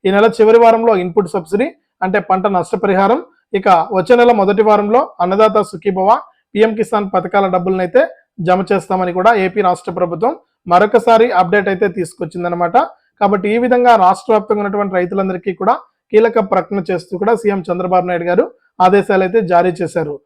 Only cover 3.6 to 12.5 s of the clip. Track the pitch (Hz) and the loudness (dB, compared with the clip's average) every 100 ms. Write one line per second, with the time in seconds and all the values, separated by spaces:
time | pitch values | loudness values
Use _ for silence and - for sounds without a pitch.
3.6 | 196 175 165 190 175 240 240 233 196 202 | 2 2 2 -4 2 4 4 4 2 2
4.6 | 214 208 202 240 311 - 180 196 220 208 | 2 2 2 0 -2 -4 -4 2 2 2
5.6 | 208 175 202 185 190 254 - _ _ 208 | -4 -6 -6 -2 0 0 -2 _ _ -2
6.6 | 220 214 226 214 202 185 180 202 196 185 | 0 0 -4 -4 -2 -4 -2 -2 0 -2
7.6 | 180 185 180 247 320 - _ - 170 185 | -2 -4 0 0 -2 -6 _ -8 0 0
8.6 | 185 196 - 185 180 175 202 226 190 208 | 0 -2 -2 -4 -2 0 0 2 0 0
9.6 | 190 175 - 175 175 165 226 330 _ _ | -2 -2 -6 -4 -4 -2 -4 -4 _ _
10.6 | - 175 208 233 226 226 240 180 180 202 | 0 2 4 2 4 4 4 2 2 0
11.6 | 196 190 202 202 165 - 165 175 175 | 0 -2 -2 -4 -10 -10 -12 -8 -6